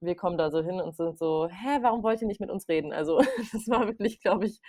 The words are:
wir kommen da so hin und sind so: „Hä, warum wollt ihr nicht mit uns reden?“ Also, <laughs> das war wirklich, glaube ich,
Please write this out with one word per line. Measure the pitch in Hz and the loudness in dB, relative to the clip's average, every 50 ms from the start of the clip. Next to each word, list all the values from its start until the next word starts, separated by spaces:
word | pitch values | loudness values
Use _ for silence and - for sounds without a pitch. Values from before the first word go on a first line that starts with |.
wir | 170 175 180 | -4 -4 -4
kommen | 175 - 180 175 165 | -2 -2 -2 0 2
da | 160 156 | 0 2
so | 147 160 | 2 0
hin | 160 170 180 185 | 0 0 -2 -4
und | 170 165 160 | -4 -4 -4
sind | - 165 165 160 - | -4 -2 -2 -2 -2
so: | 165 160 160 156 160 170 | 0 0 2 2 0 -2
„Hä, | 175 190 226 269 285 285 | -4 -6 -4 -2 0 2
warum | 240 240 226 233 | 2 2 2 2
wollt | 208 220 220 226 | 2 0 0 0
ihr | 233 214 | 0 -4
nicht | 202 - | -4 -4
mit | 208 - | -6 -6
uns | - 190 - - | -6 -6 -2 0
reden?“ | 165 156 151 151 | 0 0 0 -2
Also, | - - 156 151 165 - | -4 -2 0 2 4 4
<laughs> | - 262 - 330 226 220 | 4 4 2 -4 -6 -6
das | - 220 - 220 | -6 -6 -2 0
war | 247 226 233 | 0 2 2
wirklich, | 202 - - 202 220 220 - | 0 -2 -2 -2 -4 -2 0
glaube | - 202 196 214 196 | 0 2 2 2 2
ich, | 214 - - - | -2 -4 -6 -16